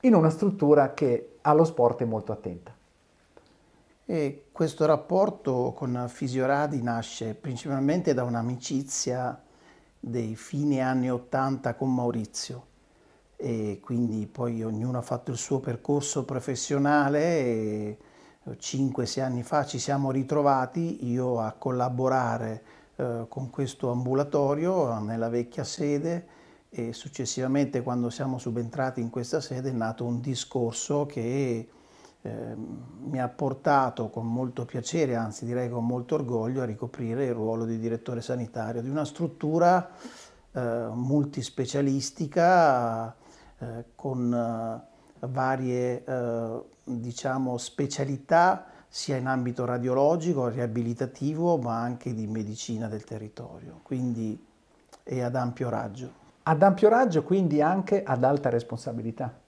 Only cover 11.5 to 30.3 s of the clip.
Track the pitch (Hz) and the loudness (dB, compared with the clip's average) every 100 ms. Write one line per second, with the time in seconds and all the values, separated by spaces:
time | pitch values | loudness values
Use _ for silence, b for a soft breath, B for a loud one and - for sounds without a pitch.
11.5 | 135 131 120 135 127 120 117 104 - - | 0 -4 -2 0 0 0 -2 -6 -8 -10
12.5 | 123 - _ b b b b b _ 127 | -12 -16 _ b b b b b _ -4
13.5 | 113 107 98 - 120 120 110 107 - 120 | -2 -2 -6 -4 -2 0 -2 -4 -4 -4
14.5 | 113 113 107 123 123 117 123 - 120 - | -2 -4 -4 -2 -4 -4 -6 -4 -8 -2
15.5 | 135 131 117 - 143 143 151 123 135 123 | -2 -2 -6 0 0 0 -4 -4 -4 -4
16.5 | 123 - 143 143 147 139 147 165 165 127 | -6 -2 2 4 4 4 2 2 2 2
17.5 | 113 107 107 107 104 b b b b - | 0 0 -2 -4 -8 b b b b -14
18.5 | 120 - 131 135 135 120 - 131 123 117 | -12 -6 -2 0 0 -4 -2 -2 -4 0
19.5 | 151 143 127 - 139 139 131 131 151 143 | -2 0 -4 -2 0 0 0 0 2 4
20.5 | 135 127 170 165 - 127 120 127 117 110 | 4 2 -2 -4 -4 -2 0 0 0 -2
21.5 | - 135 127 123 123 131 131 120 113 113 | -4 -2 0 0 2 2 2 2 -2 -4
22.5 | 113 b b b - 127 117 117 - 131 | -8 b b b -6 -4 -4 -6 -8 -8
23.5 | - 135 - 127 123 123 131 143 147 139 | -4 -6 -2 -2 0 2 2 2 2 2
24.5 | 147 170 190 139 113 107 113 113 120 120 | 2 2 2 2 0 -2 -2 0 0 -2
25.5 | - 131 - 147 143 165 170 175 b b | -6 -8 -2 0 0 0 -4 -8 b b
26.5 | b b - 117 120 143 - 120 - 131 | b b -8 -8 -8 -12 -8 -6 -2 0
27.5 | 139 139 135 120 123 120 117 135 127 127 | 2 2 0 -2 -2 -2 -2 -4 -4 -4
28.5 | 117 117 139 131 127 117 127 120 156 - | -4 -4 -2 -2 -2 -4 -4 -4 -4 -4
29.5 | 127 131 127 113 117 120 123 123 | -6 -4 -2 -2 -4 -4 -2 -4